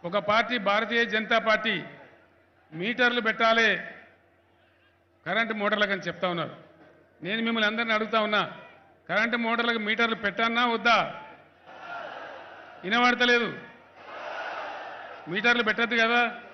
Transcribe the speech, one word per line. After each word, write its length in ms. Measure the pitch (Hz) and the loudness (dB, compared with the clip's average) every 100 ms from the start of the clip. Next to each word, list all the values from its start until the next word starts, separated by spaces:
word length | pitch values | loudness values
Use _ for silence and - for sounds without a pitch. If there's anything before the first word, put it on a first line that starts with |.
ఒక 140 | 170 202 | -2 -4
పార్టీ 400 | 196 214 226 247 | 2 2 2 -2
భారతీయ 460 | 196 202 220 233 | 0 0 0 0
జనతా 340 | 233 214 220 226 | 2 0 2 2
పార్టీ 440 | 220 214 220 190 117 - - - _ _ _ _ _ | 4 2 2 -2 -4 -16 -20 -20 _ _ _ _ _
మీటర్లు 480 | 156 196 240 247 240 | -6 -4 2 2 2
పెట్టాలి 600 | 220 214 226 226 226 185 - - - _ _ _ _ _ _ _ _ _ _ _ - | 0 2 4 6 4 2 -4 -16 -20 _ _ _ _ _ _ _ _ _ _ _ -4
కరెంటు 280 | 196 226 | -2 -2
మోటార్లకు 380 | 214 202 208 208 | -2 0 0 0
అని 80 | 196 | -2
చెప్తా 280 | 170 165 185 | -6 -4 -4
ఉన్నారు. 280 | 170 151 - - - - - _ _ | -2 -6 -10 -20 -20 -20 -20 _ _
నేను 200 | 165 220 | -6 -4
మిమ్మల్ని 240 | 226 226 214 | -2 0 0
అందరిని 260 | 220 233 | 0 0
అడుగుతా 280 | 214 214 226 | 0 0 0
ఉన్నా, 320 | 214 208 156 - - - - _ _ | 2 0 -2 -6 -20 -20 -20 _ _
కరెంటు 280 | 180 226 240 | 0 2 0
మోటార్లకు 420 | 233 233 233 233 | 0 0 0 0
మీటర్లు 360 | 208 220 233 | -2 0 0
పెట్టన్నా 520 | 226 202 190 226 233 247 | 0 -4 0 0 2 2
వద్దా? 560 | 233 233 220 147 - - - - _ - - - - - - - - - - - - | 2 4 4 2 -6 -16 -20 -20 _ -20 -20 -14 -12 -12 -14 -14 -16 -18 -18 -20 -12
వినబడతలేదు. 760 | 180 226 247 247 247 240 220 135 - - - - - - - - - - - - - - - - - | -2 2 4 4 4 4 2 -6 -14 -20 -20 -20 -16 -12 -10 -10 -8 -8 -10 -10 -12 -14 -16 -16 -6
మీటర్లు 340 | 180 220 240 | 0 2 4
పెట్టద్దు 340 | 220 214 233 240 | 2 2 2 4
కదా. 440 | 226 240 233 240 - | 4 4 2 -2 -16